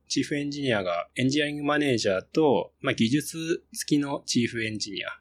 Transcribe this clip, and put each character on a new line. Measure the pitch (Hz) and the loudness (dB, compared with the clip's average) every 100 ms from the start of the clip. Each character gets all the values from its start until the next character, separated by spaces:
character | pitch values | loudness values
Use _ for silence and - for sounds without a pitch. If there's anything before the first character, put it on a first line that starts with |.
| _ | _
チ | - | -2
ー | |
フ | - | -2
エ | 147 | -4
ン | 143 | -4
ジ | 143 | -2
ニ | 135 | 0
ア | 107 | 0
が | 90 85 - | 0 -2 -4
エ | - | 0
ン | 131 | 2
ジ | 143 | 2
ニ | |
ア | 147 | 0
リ | |
ン | 147 | -2
グ | |
マ | 147 147 | 0 2
ネ | 143 | 2
ー | 117 | 2
ジ | 104 | 2
ャ | 95 | 0
ー | - | 0
と、 | 156 156 101 - _ | 4 4 4 0 _
ま | 139 | -4
あ、 | |
技 | - 113 | 2 2
術 | 147 - 165 165 - - | 2 -2 -8 -4 -6 -6
付 | - - 147 | -10 0 0
き | |
の | 143 139 - | 0 -6 -2
チ | 123 | 0
ー | 117 | 0
フ | 117 | -2
エ | 110 | -4
ン | 104 | -6
ジ | 104 | -8
ニ | 92 | -8
ア、 | 98 - | -8 -10